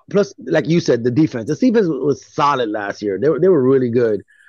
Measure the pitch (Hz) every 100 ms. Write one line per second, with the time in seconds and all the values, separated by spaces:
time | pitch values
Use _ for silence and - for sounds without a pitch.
0 | - 196 196 - - 160 147 170 156 123
1 | 123 120 160 120 110 156 254 226 180 139
2 | 147 127 - - 143 139 113 107 101 -
3 | 104 95 139 143 185 165 127 135 127 117
4 | 117 101 - _